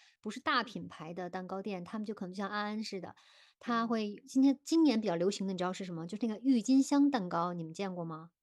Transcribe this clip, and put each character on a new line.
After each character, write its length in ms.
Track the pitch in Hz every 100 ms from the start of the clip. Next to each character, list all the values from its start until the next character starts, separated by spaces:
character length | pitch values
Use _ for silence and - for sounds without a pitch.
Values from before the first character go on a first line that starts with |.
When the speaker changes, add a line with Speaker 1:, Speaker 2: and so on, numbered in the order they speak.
| _ _
Speaker 1:
不 80 | 214
是 100 | 214
大 220 | - 277
品 220 | 226 190 170
牌 260 | - 160
的 160 | 175 180
蛋 160 | 185 185
糕 160 | 190
店， 200 | 196 190
他 140 | 175 220
们 60 |
就 80 | 208
可 140 | 208 185
能 80 |
就 20 | 185
像 140 | 196
安 140 | 208 208
安 160 | 214
似 160 | 214 196
的， 140 | 185 - _ _ _ _
他 260 | - 233 226
会， 240 | 226 214
Speaker 2:
嗯。 120 | 202 -
Speaker 1:
今 160 | 269
天， 160 | 269 262
今 180 | - 330
年 180 | 311 220
比 60 | 208
较 80 |
流 160 | 170 175
行 160 | 202 190
的 60 |
你 20 | 185
知 40 |
道 80 | 180
是 120 | 185
什 100 | 180
么？ 100 | 170 170
就 100 | 214
是 80 | 233
那 80 |
个 40 | 208
郁 180 | 247 247
金 220 | 208 262
香 260 | 262 285 285
蛋 180 | 277 180
糕， 240 | 170 175
你 80 | 175
们 100 | 160
见 220 | 160 196
过 100 | 180
吗？ 260 | 165 160 165 _